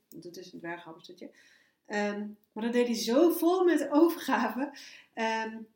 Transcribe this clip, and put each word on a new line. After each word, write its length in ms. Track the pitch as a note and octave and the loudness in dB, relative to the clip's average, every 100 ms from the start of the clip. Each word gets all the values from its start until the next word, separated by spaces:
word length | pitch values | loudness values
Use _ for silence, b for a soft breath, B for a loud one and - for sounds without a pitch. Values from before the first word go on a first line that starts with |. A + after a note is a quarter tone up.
| _ | _
want 140 | E3+ | -20
het 120 | F3 F3 | -18 -18
is 160 | F3+ | -18
een 60 | E3+ | -14
dwerghamstertje. 720 | E3+ E3+ E3 E3 - F3+ - b b b b b - | -12 -12 -14 -20 -20 -20 -20 b b b b b -8
Ehm, 400 | G#3 G#3 G3+ G#3 - _ | -4 -4 -4 -8 -12 _
maar 120 | - | -6
dat 80 | A#3 | 0
deed 140 | A#3+ A#3+ | 2 2
hij 100 | A3 | 0
zo 340 | A3+ B3 E4+ | 0 4 4
vol 340 | - E4 F#4 | 4 2 4
met 240 | F4 D4+ C#4+ | 4 2 2
overgave. 840 | D4 E4 - - A3+ A#3 A3 C#4+ B B B B | 4 4 4 -2 0 0 -4 -6 B B B B
Ehm, 440 | - A3 A3 A3 A3+ A3 | -6 -2 -2 -6 -10 -16